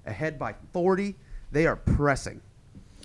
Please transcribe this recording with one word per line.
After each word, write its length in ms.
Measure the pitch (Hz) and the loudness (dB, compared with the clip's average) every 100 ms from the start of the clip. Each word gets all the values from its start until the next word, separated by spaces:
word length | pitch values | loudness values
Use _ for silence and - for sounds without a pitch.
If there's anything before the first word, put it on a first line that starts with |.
| - | -10
ahead 320 | - 156 139 | -6 -6 -6
by 160 | 120 - - | -8 -10 -8
forty. 420 | 180 180 190 202 - - - - | 0 2 2 0 -6 -14 -14 -2
They 140 | 143 160 | 2 2
are 100 | 104 | 2
pressing. 680 | - - 143 131 - - - - - - - - | 2 4 4 2 -2 -12 -16 -20 -20 -20 -20 -20